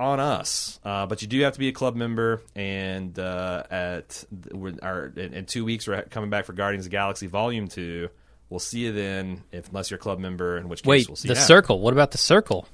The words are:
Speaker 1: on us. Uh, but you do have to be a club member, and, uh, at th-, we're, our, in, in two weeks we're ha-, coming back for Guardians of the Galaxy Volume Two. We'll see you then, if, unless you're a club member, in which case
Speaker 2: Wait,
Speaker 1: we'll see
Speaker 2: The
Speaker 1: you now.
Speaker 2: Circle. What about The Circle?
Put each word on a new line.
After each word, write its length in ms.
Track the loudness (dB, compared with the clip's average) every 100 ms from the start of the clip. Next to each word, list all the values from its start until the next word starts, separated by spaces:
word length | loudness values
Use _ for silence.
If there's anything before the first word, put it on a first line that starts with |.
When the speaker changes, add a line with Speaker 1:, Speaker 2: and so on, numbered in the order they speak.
Speaker 1:
on 180 | 0 2
us. 600 | 2 0 -2 -4 -6 -8
Uh, 220 | -6 -4 -2
but 160 | -4
you 60 | -2
do 120 | 2
have 100 | 2
to 60 | 2
be 80 | -2
a 40 |
club 220 | 0 -2
member, 480 | 0 -2 0 0 0 -4 -8
and, 600 | -6 -4 -4 -4 -6 -6
uh, 440 | -6 -4 -4 -6 -6
at 540 | -6 -4 -6 -10 -16 -14 -16
th-, 120 | -12
we're, 200 | -10 -10 -8
our, 240 | -6 -6 -6 -10
in, 180 | -10
in 120 | -10 -8
two 180 | -4
weeks 220 | -4 -4 -4
we're 80 | -4
ha-, 60 | -4
coming 200 | -8 -4
back 140 | -4 -4
for 60 |
Guardians 320 | -2 -2 -2 -4
of 40 |
the 60 | -2
Galaxy 320 | -2 -4 -6
Volume 400 | -2 -2 -2 -6
Two. 400 | -8 -8 -8 -8 -12 _ -20 -12
We'll 80 | -10
see 220 | -6 -4
you 100 | -4
then, 520 | -2 -2 -4 -4 -8 -10
if, 160 | -14 -10
unless 240 | -8 -6
you're 40 | -6
a 20 |
club 180 | -6 -4
member, 400 | -4 -2 -2 -2
in 100 | -6
which 140 | -2
case 60 | 6
Speaker 2:
Wait, 200 | 6 6
Speaker 1:
we'll 60 |
see 140 | -4 -2
Speaker 2:
The 60 |
Speaker 1:
you 60 | 2
now. 60 | 10
Speaker 2:
Circle. 320 | 10 10 4
What 120 | 6
about 180 | 6 6
The 80 | 4
Circle? 480 | 6 6 6 -2 -2